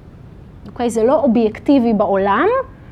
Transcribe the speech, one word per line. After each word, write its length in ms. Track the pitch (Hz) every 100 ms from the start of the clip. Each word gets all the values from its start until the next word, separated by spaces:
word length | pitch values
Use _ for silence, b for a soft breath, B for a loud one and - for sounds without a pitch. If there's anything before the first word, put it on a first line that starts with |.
| - - - - - - -
אוקיי? 220 | - 233
זה 140 | 220
לא 160 | 220 302
אובייקטיבי 720 | 269 233 214 - - 277 233
בעולם, 540 | 214 202 196 196 208 381 523 - B B